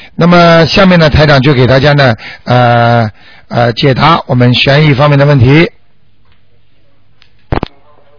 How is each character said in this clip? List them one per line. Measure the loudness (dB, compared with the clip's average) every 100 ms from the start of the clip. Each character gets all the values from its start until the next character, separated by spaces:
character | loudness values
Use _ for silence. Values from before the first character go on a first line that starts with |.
| -14 -4
那 | 0
么 | 2 2 2 0
下 | 0 0
面 | 2
呢 | 0
台 | 0 0
长 | 0
就 | 0
给 | 0 0
大 | 0
家 | 0
呢， | 0 0 -2 -10 -14
呃， | -4 -2 0 0 0 0 -2 -8 -20 -20 -10
呃， | -4 -4
解 | -2 -2
答 | 0 0 0 -2
我 |
们 | -2 0
悬 | 0 0 0
疑 | 0
方 | 0 0
面 | 0
的 |
问 | 0 2
题。 | 2 2 0 -6 -20 -20 -20 -20 -20 -20 -20 -20 -20 -20 -20 -20 -20 -20 -20 -20 -8 -8 -8 -12 -20 -20 -20